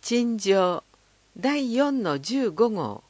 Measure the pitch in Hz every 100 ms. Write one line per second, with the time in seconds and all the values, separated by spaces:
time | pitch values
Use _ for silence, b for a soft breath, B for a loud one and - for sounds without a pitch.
0 | - 240 240 226 196 196 180 175 - _
1 | _ _ _ - 214 294 262 233 285 269
2 | 190 139 139 262 247 156 233 208 127 104
3 | _